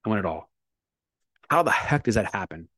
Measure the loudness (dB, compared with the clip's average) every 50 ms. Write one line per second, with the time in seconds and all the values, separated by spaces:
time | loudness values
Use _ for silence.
0 | -4 -2 -2 0 -2 -4 -4 -6 -10 _ _ _ _ _ _ _ _ _ _ _
1 | _ _ _ _ _ _ _ _ _ 0 2 4 4 4 2 0 0 0 0 2
2 | 2 2 2 2 0 0 -2 -6 -6 -6 -10 -14 -16 -18 _